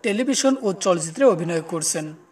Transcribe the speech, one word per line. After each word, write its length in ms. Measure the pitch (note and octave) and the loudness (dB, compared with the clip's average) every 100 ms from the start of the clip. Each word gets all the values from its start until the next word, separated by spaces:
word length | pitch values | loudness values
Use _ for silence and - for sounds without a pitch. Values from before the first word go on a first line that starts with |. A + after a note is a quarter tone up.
টেলিভিশন 520 | A3 G#3 B3+ B3+ C4+ C4+ | -2 0 0 2 2 2
ও 60 | G#3+ | -2
চলচ্চিত্রে 520 | F#3+ G3 F3 D#3+ G3+ | 0 0 0 -2 2
অভিনয় 400 | C4+ F3 E3+ E3 D#3+ | 4 4 0 -4 -4
করছেন। 340 | E3+ D#3 E3+ D#3 D#3+ _ | -4 -2 -4 -6 -12 _